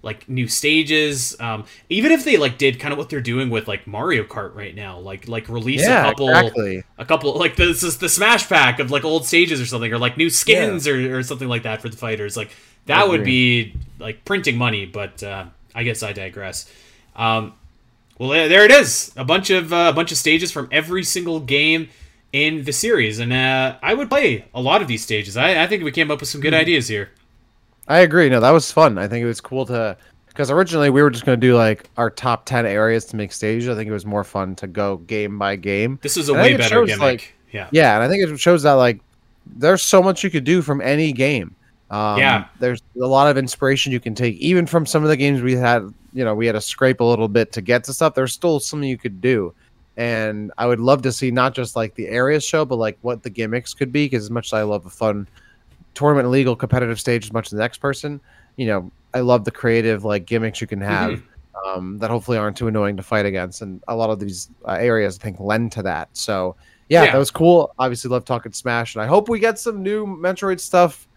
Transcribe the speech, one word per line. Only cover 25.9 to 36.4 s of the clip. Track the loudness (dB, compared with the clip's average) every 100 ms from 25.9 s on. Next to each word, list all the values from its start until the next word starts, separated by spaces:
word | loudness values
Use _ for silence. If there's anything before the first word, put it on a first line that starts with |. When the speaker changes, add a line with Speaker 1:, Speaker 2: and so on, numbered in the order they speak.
Speaker 1:
came | -2 -2
up | -2
with | -6
some | -4
good | 0
Speaker 2:
Hmm. | 2
Speaker 1:
ideas | 2 0 0
here. | -6 -8 _ _ _ _ _ _ _ 2
Speaker 2:
I | 6
agree. | 6 6 4
No, | 6
that | 6
was | 6 4
fun. | 4 4 4
I | -4
think | -2
it | -4
was | -6
cool | -8 -6 -4
to, | -2 -4 -6 _ _ _
'cause | -6 0
originally | 2 2 2 4
we | 6
were | 6
just | 4 0
gonna | 4
do, | 6 6
like, | 4 0 -6 -4
our | -4
top | -2 -2 -2 -2
ten | -2 0
areas | 2 2 0 -2
to | -8
make | -8
stages. | -6 -4 -2 -4
I |
think | -6 -6
it |
was | -8 -4
more | -6
fun | -4 -6 -6 -8
to | -10
go | -4 -4 -4
game | -6 -6 -6 -4
by | -4 -4
game. | -4 -2 -2 -4
Speaker 1:
This | -6 -4
was | 0
a |
Speaker 2:
And | 4